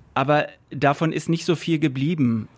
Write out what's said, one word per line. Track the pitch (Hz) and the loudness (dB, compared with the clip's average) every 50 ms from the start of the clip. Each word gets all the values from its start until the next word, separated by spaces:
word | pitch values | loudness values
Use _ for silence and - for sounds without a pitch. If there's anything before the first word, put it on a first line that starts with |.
| - _ - | -16 _ -4
Aber | 131 135 135 147 151 - - - - _ _ | -2 0 2 2 2 0 -2 -6 -16 _ _
davon | - 139 147 139 147 - 165 160 - | -6 0 2 2 2 2 0 -2 -2
ist | 160 - - | -2 -2 -2
nicht | 165 165 - | -2 0 0
so | - 170 | 0 -2
viel | 151 - 170 165 151 | 0 0 -2 0 0
geblieben. | 151 151 131 131 135 156 180 156 135 120 113 110 107 - _ | 0 0 0 0 -2 -2 0 2 2 2 2 0 -4 -8 _